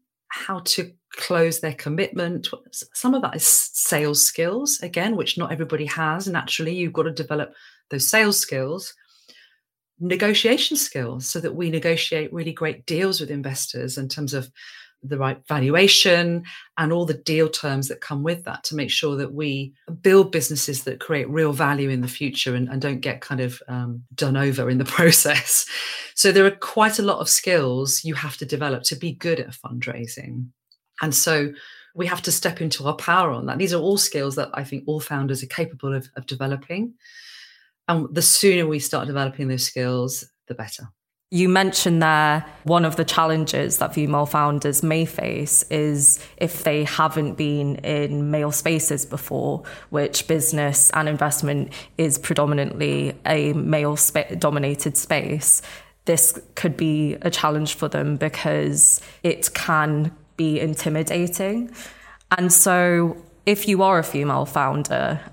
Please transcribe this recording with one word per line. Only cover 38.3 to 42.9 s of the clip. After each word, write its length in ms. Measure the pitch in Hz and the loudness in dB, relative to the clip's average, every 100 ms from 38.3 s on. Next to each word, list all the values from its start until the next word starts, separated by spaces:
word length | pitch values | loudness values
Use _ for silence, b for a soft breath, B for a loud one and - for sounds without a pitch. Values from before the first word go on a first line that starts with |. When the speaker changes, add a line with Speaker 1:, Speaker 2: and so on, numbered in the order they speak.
| - 202 180 160 | 6 6 4 2
Speaker 1:
we 140 | 151 | -2
start 280 | - 143 143 | -2 -4 -2
developing 420 | 139 135 135 131 | -2 -2 -2 -4
those 140 | 127 | -2
skills, 640 | - 127 127 127 127 135 - _ - | -2 -2 -2 0 -2 -6 -12 _ -14
the 80 | 120 | -10
better. 340 | 110 - 113 _ _ _ - | -10 -12 -16 _ _ _ -4
Speaker 2:
You 180 | 175 185 | 2 4
mentioned 540 | 185 190 185 180 165 | 4 4 2 2 4
there 440 | 160 151 151 151 151 - | 6 6 4 2 -2 -8
one 200 | 147 170 | 2 4
of 140 | 160 | 4